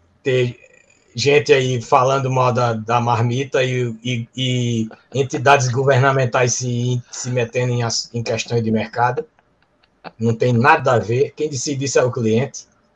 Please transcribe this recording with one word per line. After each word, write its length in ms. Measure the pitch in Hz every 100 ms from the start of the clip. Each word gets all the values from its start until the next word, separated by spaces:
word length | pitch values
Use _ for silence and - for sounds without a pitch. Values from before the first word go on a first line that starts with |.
| _ _
ter 420 | 139 127 123 120 - _ _ _ _
gente 380 | 117 135 143 -
aí 280 | 139 127 123
falando 480 | - 139 127 135 131
mal 240 | 127 123
da, 200 | 120 120
da 280 | 110 107 120
marmita 640 | 120 120 120 123 131 139
e, 320 | 131 127 120 110
e, 260 | 123 120 117 127
e 520 | 127 127 120 117 110 - _
entidades 540 | 127 135 147 131 127 127
governamentais 880 | 123 139 127 135 135 120 135 123
se, 460 | - 127 120 123 123 -
se 220 | - 123
metendo 420 | 123 117 127 123
em 120 | 120
as, 280 | 117 - -
em 80 | 117
questões 440 | 117 113 - 117
de 60 | 110
mercado, 540 | 110 107 120 123 123 - _ _ _ _ _ _ _ - -
não 160 | 113
tem 180 | 110 123
nada 420 | 117 143 160 127
a 40 | 117
ver. 340 | 98 123 143 -
Quem 120 | 151
decide 360 | 135 156 135
isso 160 | 135 151
é 20 |
o 80 | 127
cliente. 560 | 123 110 113 139 - - _ _